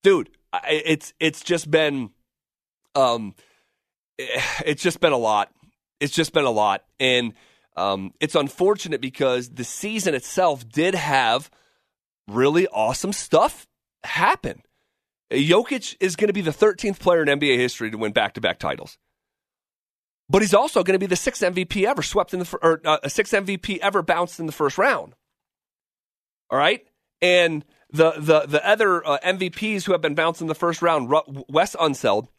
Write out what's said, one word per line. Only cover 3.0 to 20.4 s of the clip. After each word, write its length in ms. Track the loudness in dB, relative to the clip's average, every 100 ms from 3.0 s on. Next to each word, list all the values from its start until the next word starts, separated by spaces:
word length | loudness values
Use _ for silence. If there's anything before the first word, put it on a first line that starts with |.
| 0 0 -6 -14 _ _ _ _
<sighs> 400 | _ _ _ -14
it's 640 | -8 -6 -6 -4 -4 -2
just 160 | -2 0
been 140 | 0
a 40 | 2
lot. 320 | 0 0 -2 _ _ _ _ _
It's 120 | -4
just 200 | -2 0
been 120 | 0 0
a 60 |
lot. 320 | 2 0 0 _ _
And, 340 | 0 2 -2 -10 _ _ _ -4
um, 360 | -4 -4 -8 _
it's 160 | -2 0
unfortunate 640 | -2 0 0 0 -4 -6
because 500 | -8 -2 -2 -2 -6
the 140 | -12
season 500 | -12 -10 -8 -4 -2
itself 540 | -4 -4 0 0 0 -6
did 260 | -2 0
have 560 | -2 0 0 2 -2 -4 _ _ _ _ _ _ _ -8
really 400 | 0 2 2 0
awesome 460 | 0 -2 0 -2
stuff 520 | -2 2 2 2 -2 -20 _ _ _
happen. 580 | -10 0 2 0 -4 -12 _ _ _ _ _ _ _
Jokic 640 | 0 4 4 2 -6 -8 -4
is 160 | -4 0
gonna 180 | -2
be 80 | 0
the 120 | -4
thirteenth 460 | 2 2 2 -6 -2
player 240 | 2 2
in 60 | 2
N 100 | 0
B 120 | 2 2
A 20 |
history 320 | 0 -2 -8
to 80 | -4
win 140 | -2
back-to-back 480 | 0 -2 -2 -4 -2
titles. 400 | -6 -6 -12 -20 _ _ _ _ _ _ _ _ _ _ _ _ _
But 140 | 2